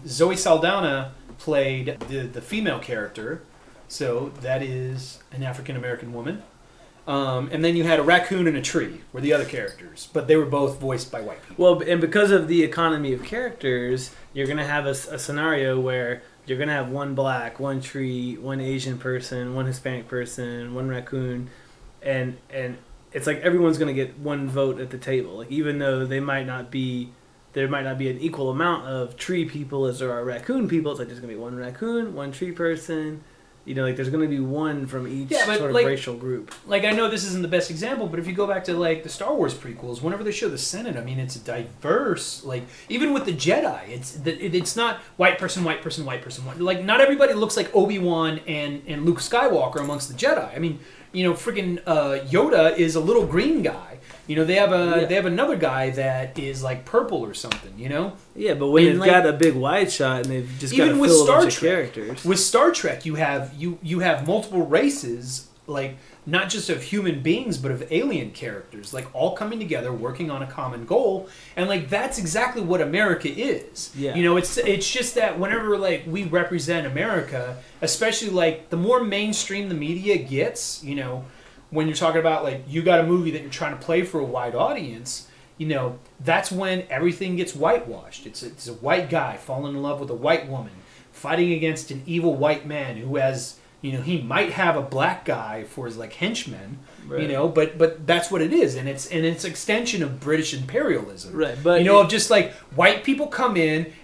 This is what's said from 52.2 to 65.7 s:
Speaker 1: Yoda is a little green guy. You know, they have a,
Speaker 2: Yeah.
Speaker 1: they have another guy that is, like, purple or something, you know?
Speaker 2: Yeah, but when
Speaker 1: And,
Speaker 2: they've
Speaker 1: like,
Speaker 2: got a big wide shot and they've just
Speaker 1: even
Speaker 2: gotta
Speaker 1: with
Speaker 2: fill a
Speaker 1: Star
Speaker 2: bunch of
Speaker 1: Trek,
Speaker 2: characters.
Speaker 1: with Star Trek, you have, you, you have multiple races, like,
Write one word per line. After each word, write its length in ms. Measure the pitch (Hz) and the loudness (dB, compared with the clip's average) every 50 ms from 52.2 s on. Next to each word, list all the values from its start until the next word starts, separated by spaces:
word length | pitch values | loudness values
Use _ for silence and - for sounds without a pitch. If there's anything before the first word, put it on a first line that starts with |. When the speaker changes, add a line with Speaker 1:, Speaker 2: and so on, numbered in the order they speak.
| 135 135 | -2 2
Speaker 1:
Yoda 460 | 131 180 240 311 254 185 160 165 160 | 2 4 4 6 6 8 8 6 6
is 200 | 175 175 160 156 | 4 2 2 2
a 40 | 165 | 2
little 280 | 156 170 233 240 196 139 | 2 4 4 4 4 4
green 340 | 135 175 226 294 330 277 | 2 2 2 4 2 2
guy. 380 | 180 135 - - - - - - - - - - - - | 0 -2 -4 -6 -10 -14 -18 -18 -18 -20 -20 -18 -10 -4
You 60 | 151 156 | 0 0
know, 80 | 160 | 2
they 100 | 160 185 | 4 6
have 160 | 196 202 190 | 6 6 6
a, 140 | 180 175 175 170 170 170 | 6 4 4 4 4 4
Speaker 2:
Yeah. 40 | 165 160 | 4 4
Speaker 1:
they 80 | 175 | 2
have 100 | 196 185 | 2 2
another 320 | 185 170 185 269 294 285 190 | 2 2 2 2 2 2 2
guy 320 | 156 139 131 131 131 131 | 2 2 2 0 0 0
that 500 | 131 135 135 135 131 131 131 131 - - | 0 0 0 0 0 -2 -4 -6 -8 -8
is, 240 | 139 135 135 131 131 | -8 -6 -6 -6 -4
like, 220 | 131 127 127 - | -4 -6 -6 -6
purple 340 | - - 233 240 - 190 143 | 2 2 2 2 2 0 -4
or 140 | 117 107 98 | -4 -6 -8
something, 400 | - - 117 110 - - 101 95 101 | -10 -4 -4 -4 -4 -4 -10 -14 -10
you 120 | 120 131 | -8 -4
know? 240 | 143 151 175 202 180 - - - - | -2 -2 -2 -4 -6 -10 -18 -18 -8
Speaker 2:
Yeah, 200 | - 208 214 156 | -4 -2 0 0
but 160 | 143 139 143 | 2 2 6
when 140 | 147 160 170 | 8 8 10
Speaker 1:
And, 100 | 170 175 | 8 8
Speaker 2:
they've 60 | 180 | 6
Speaker 1:
like, 80 | 190 190 | 6 8
Speaker 2:
got 140 | 180 180 180 | 8 8 8
a 80 | 175 147 | 6 4
big 220 | 143 165 165 139 | 4 4 4 4
wide 360 | 131 127 139 165 202 196 185 | 4 0 0 2 2 0 0
shot 300 | - - 147 131 131 127 | 0 0 0 0 0 0
and 60 | 123 135 | -2 -2
they've 180 | 131 131 123 123 - - | -4 -4 -4 -6 -8 -8
just 160 | - 131 - | -6 0 2
Speaker 1:
even 140 | 262 294 302 | 4 6 6
Speaker 2:
gotta 120 | 294 277 | 6 6
Speaker 1:
with 80 | 285 175 | 8 8
Speaker 2:
fill 120 | 165 156 | 8 10
a 40 | 147 | 10
Speaker 1:
Star 140 | 139 - 311 | 8 8 8
Speaker 2:
bunch 120 | 349 - - | 6 6 4
of 60 | - | 2
Speaker 1:
Trek, 120 | - 165 185 180 139 120 - | 2 2 2 2 0 -2 -6
Speaker 2:
characters. 300 | 117 107 107 127 131 - | -8 -8 -8 -8 -4 0
Speaker 1:
with 160 | 170 190 180 | 0 2 2
Star 320 | - - - 233 285 339 | 2 4 4 6 6 6
Trek, 340 | 339 - - 156 131 - - | 4 2 0 -2 -4 -4 -4
you 100 | 160 151 | -6 -2
have, 380 | 151 160 143 143 135 131 131 - 143 | 0 0 0 0 -2 -4 -6 -8 -6
you, 200 | 151 175 170 170 - | -6 -6 -6 -6 -6
you 160 | 156 170 180 | -4 -2 0
have 260 | 180 180 156 135 135 | 2 2 2 2 2
multiple 360 | 156 190 214 208 - 196 180 165 | 0 0 0 -2 0 0 0 2
races, 840 | 147 143 175 262 285 277 - - 123 117 120 123 127 131 - - - _ _ _ | 4 4 4 4 4 2 0 -4 -6 -6 -6 -8 -10 -10 -10 -12 -16 _ _ _
like, 300 | - | -8